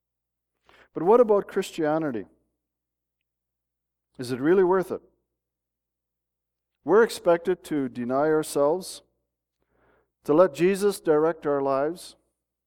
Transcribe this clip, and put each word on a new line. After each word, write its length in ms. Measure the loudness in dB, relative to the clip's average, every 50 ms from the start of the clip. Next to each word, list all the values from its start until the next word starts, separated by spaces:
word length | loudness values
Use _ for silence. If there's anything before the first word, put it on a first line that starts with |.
| _ _ _ _ _ _ _ _ _ _ _ _ _ _ _ _ _ _
But 120 | _ -2 2
what 160 | 4 6 6
about 260 | 6 4 4 2 0
Christianity? 800 | -2 -4 -6 -6 -6 -6 -4 -2 0 0 0 -2 -4 -6 -6 -10 -12 _ _ _ _ _ _ _ _ _ _ _ _ _ _ _ _ _ _ _ _ _ _ _ _ _ _ _ _ _ _ _ _ _ _ _ _ _ -14
Is 140 | -10 -8
it 80 | -6 -2
really 240 | 0 2 4 4 4
worth 260 | 2 2 0 -2 -4
it? 100 | -8 -10 -12 _ _ _ _ _ _ _ _ _ _ _ _ _ _ _ _ _ _ _ _ _ _ _ _ _ _ _ _ _ _ _ _ _ _ _ _
We're 200 | 2 2 4 4
expected 580 | 2 -2 -2 0 0 0 2 0 -4 -4 -4 -6
to 240 | -6 -4 -4 -4 -4
deny 380 | -6 -8 -6 -4 -2 -2 0
ourselves, 760 | 0 0 -2 -2 -2 -2 0 0 0 0 -4 -6 -12 -16 -18 -20 _ _ _ _ _ _ _ _ _ _ _ _ _ _ _ _ _ _ _ _ _ _ _ _
to 100 | 2 4
let 200 | 4 4 2 2
Jesus 460 | 0 0 0 0 0 -2 -2 -4 -2
direct 460 | -2 0 0 2 2 0 -2 -4 -4
our 160 | -4 -4 -2
lives. 540 | -2 -2 -2 -2 -2 -4 -6 -8 -14 -20 -20 _ _ _ _ _ _ _ _ _ _